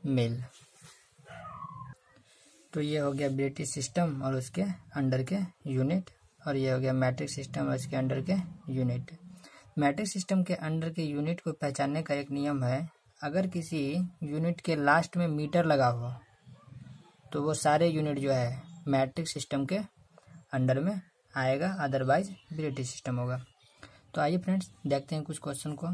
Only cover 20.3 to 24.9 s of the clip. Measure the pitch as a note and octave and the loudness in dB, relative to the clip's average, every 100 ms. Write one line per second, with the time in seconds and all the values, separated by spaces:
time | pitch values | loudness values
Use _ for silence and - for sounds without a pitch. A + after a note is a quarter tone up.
20.3 | - - C3+ B2+ C3 E3 G3+ - _ _ | -20 -6 0 2 4 2 -2 -6 _ _
21.3 | - C3 C3+ F3+ F#3+ C#3+ C3 C3 C#3+ G3 | -2 2 2 0 0 0 0 4 2 2
22.3 | - - D#3 D3+ C3 B2+ - - B2 B2 | -8 -12 -4 -4 -2 -6 -6 -4 -2 -2
23.3 | B2+ B2 _ _ _ - - _ - D3+ | -4 -8 _ _ _ -20 -20 _ -2 0
24.3 | F3+ F3+ F#3+ F3+ - D3 | 0 2 0 -2 -8 0